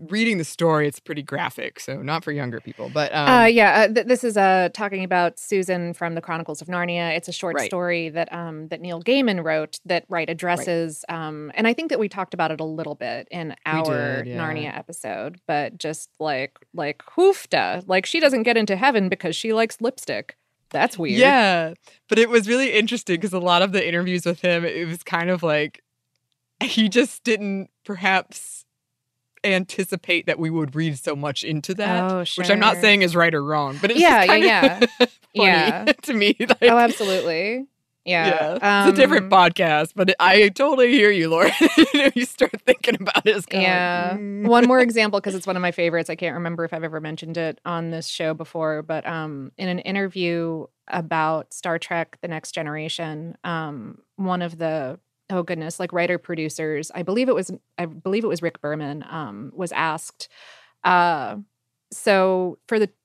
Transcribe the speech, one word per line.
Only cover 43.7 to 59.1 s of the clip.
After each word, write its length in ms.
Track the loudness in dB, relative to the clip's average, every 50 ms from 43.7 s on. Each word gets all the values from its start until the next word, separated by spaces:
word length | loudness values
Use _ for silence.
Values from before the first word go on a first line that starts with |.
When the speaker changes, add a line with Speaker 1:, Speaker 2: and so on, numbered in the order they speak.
| 2
Speaker 2:
Yeah. 440 | 2 0 0 -2 -2 -2 -4 -4 -6
Speaker 1:
mm. 280 | -8 -8 -8 -2 2
Speaker 2:
One 200 | 4 6 6 6 6
more 120 | 6 6
Speaker 1:
<laughs> 80 | 4 4
Speaker 2:
example, 320 | 4 2 0 2 0 -2
'cause 160 | -2 -2 -6
it's 120 | -6 -4 -4
one 80 | -4 -2
of 40 |
my 100 | -2 -2
favorites. 380 | -2 0 -2 0 0 -2 -4 -4
I 60 | -6
can't 200 | -6 -6 -6 -6
remember 280 | -6 -6 -6 -6 -6 -6
if 80 | -6 -6
I've 100 | -8 -8
ever 180 | -8 -8 -8
mentioned 360 | -8 -8 -10 -10 -10 -10 -8 -6
it 220 | -6 -6 -6 _ -8
on 240 | -8 -6 -6 -6 -6
this 160 | -8 -8 -10 -10
show 260 | -8 -6 -4 -4 -4
before, 480 | -6 -8 -12 -8 -4 -4 -4 -4 -4
but, 240 | -6 -6 -6 -6 -6
um, 460 | -6 -8 -8 -8 -8 -10 -12 -14 -14 _ -8
in 100 | -6 -6
an 120 | -6 -6
interview 880 | -6 -6 -4 -4 -4 -4 -4 -4 -4 -2 -2 -2 -4 -4 -6 -8 -10 -14 _ _ _ -8
about 640 | -8 -6 -6 -4 -2 0 0 0 -2 -4 -6 -10 -16
Star 260 | -10 -6 -4 -4 -4
Trek: 380 | -4 -6 -6 -6 -6 -6 -10 -14
The 60 | -12 -10
Next 220 | -10 -10 -12 -10 -10
Generation, 840 | -8 -8 -8 -8 -8 -8 -8 -8 -8 -8 -8 -10 -10 -12 -14 -16 _ -10
um, 540 | -8 -6 -6 -6 -8 -10 -12 -14 -16 -18 _ _ _ _ -6
one 240 | -4 -2 -2 -2
of 160 | -4 -6 -8 -6
the, 420 | -4 -4 -4 -4 -6 -8 -10 -12 _ _ _ _ _ -6
oh 120 | -4 -4
goodness, 380 | -4 -4 -6 -6 -6 -10 -8 -8
like, 140 | -8 -4 -2
writer 240 | -2 -2 -2 -2 -6
producers, 720 | _ -8 -6 -6 -6 -6 -6 -6 -6 -4 -4 -6 -6 -8 -10
I 100 | -10 -6
believe 260 | -4 -2 0 2 2
it 60 | 0
was, 160 | 0 -2 -6 -10 -16 _ _ _ -10
I 80 | -10
believe 400 | -10 -10 -10 -6 -4 -2 -2 -2
it 20 | -2
was 140 | -4 -2
Rick 180 | -4 -6 -6 -6
Berman, 460 | -8 -6 -6 -6 -6 -8 -10 -10 -12
um, 440 | -12